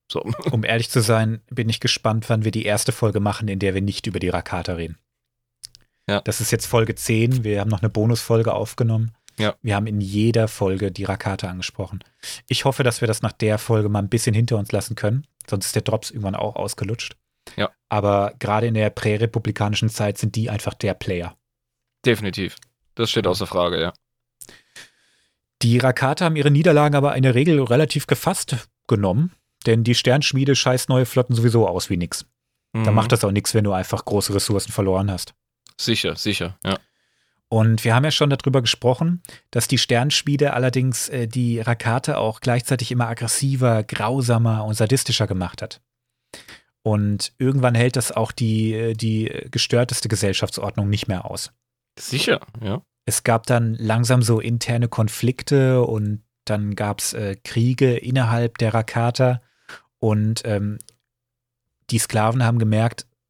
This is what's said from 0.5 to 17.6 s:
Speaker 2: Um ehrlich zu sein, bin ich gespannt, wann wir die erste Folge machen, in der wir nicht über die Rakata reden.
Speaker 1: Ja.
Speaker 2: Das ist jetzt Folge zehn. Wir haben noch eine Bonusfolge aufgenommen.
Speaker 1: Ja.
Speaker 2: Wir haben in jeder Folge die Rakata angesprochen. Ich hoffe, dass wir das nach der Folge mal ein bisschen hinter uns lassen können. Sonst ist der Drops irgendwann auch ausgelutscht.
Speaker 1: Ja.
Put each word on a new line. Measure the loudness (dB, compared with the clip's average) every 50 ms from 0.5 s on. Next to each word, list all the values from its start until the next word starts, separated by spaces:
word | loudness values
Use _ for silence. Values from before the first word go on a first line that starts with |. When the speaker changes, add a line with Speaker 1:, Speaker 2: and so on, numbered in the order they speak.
Speaker 2:
Um | -2 -2
ehrlich | 0 0 0 -2 -2 0
zu | 0 0
sein, | 2 2 2 2 2 -2 -4 -6 _ -10
bin | -6 -4 -2 -2
ich | -2 -2
gespannt, | -2 -2 -2 0 0 0 0 0 -2 0
wann | 0 0 0
wir | 0
die | -2 -2 -2
erste | 0 0 0 0 -2
Folge | -2 0 0 0 0 0
machen, | 0 0 -2 -2 -4 -4
in | -2 0
der | 0 0 0
wir | 0
nicht | 0 -2 -4 -4 -6
über | -6 -4 -2
die | -2 -2
Rakata | -2 -2 -4 -4 -6 -6 -6 -6 -6
reden. | -6 -6 -8 -10 _ _ _ _ _ _ _ _ _ _ _ _ _ -20 -20 _ -20 _ _ _ _ -6 -4
Speaker 1:
Ja. | -2 -2
Speaker 2:
Das | -2 -2 -4 -2
ist | -2 0
jetzt | 0 -2 0
Folge | 2 2 2 2 2 -2
zehn. | -6 -2 0 2 2 2 2 2 0
Wir | 0 0 -2 0
haben | 0 0
noch | 0 0
eine | 0 0
Bonusfolge | 0 2 2 2 2 0 0 2 2 2 2 2 0
aufgenommen. | -2 -4 -6 -2 -2 0 2 2 0 0 -2 -6 _ _ -12 _
Speaker 1:
Ja. | -2 -2 -2 -2 _
Speaker 2:
Wir | -2 -2 0
haben | 0 0 -2
in | -2 -4
jeder | -4 -2 0 2 2 2 4 2 0
Folge | 0 -2 -2 -2 0 0 0 -2 -4
die | -4 -6
Rakata | -6 -6 -6 -4 -4 -6 -6 -4 -6 -8
angesprochen. | -8 -8 -10 -10 -8 -10 -10 -10 -10 -14 -16 _ _ _ -16 -16 -16 -12 -6
Ich | -4 -2 0 0
hoffe, | 0 0 2 0
dass | 0 0 0
wir | -2 -2
das | -2 -2
nach | -2 -4
der | -4 0 0 0 0 0
Folge | 0 0 2 2 2 2
mal | 0 0
ein | -2 0
bisschen | -2 0 0 2
hinter | 2 2 2 2 0 -2
uns | -2 -2
lassen | -4 -4 -4 -4 -6
können. | -4 -2 -2 -2 -2 -4 _ _ -18 -10 -6
Sonst | -6 -4 -4
ist | -2 -2
der | -2
Drops | -2 0 -2 -2 -4 -6
irgendwann | -8 -6 -6 -4 -4
auch | -4 -4 -6 -4
ausgelutscht. | -6 -6 -6 -6 -6 -6 -6 -6 -6 -8 -12 -14 _ _ _ _ _ -20 -12 -4
Speaker 1:
Ja. | -4